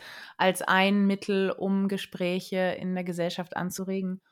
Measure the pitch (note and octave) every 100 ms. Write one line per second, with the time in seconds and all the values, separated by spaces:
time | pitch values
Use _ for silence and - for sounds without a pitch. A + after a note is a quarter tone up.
0 | - - - - F#3 F3+ - F#3 F#3+ G3+
1 | G3 G3 - G3 F#3+ - G3 G3 G3 G3
2 | - - F3+ F#3 F#3 F#3 F#3 - F#3 F#3
3 | F3+ F3 E3+ F3+ F3 - F3+ F#3+ F#3+ G3
4 | F#3 F#3+ _